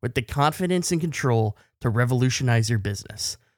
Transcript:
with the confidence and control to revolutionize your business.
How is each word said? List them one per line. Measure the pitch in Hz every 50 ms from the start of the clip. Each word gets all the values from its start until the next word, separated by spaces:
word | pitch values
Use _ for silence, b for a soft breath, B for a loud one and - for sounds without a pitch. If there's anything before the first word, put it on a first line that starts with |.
with | - 123 -
the | 135
confidence | 113 - - 143 143 156 147 - 185 175 185 180 170 -
and | 175 160
control | 170 165 135 - - 131 117 113 110 107 b b b b b _
to | - 120
revolutionize | 104 120 123 120 131 123 127 131 - - 135 123 117 113 110 113
your | 120 104
business. | 95 101 101 - - - 104 - - - - - _ _ _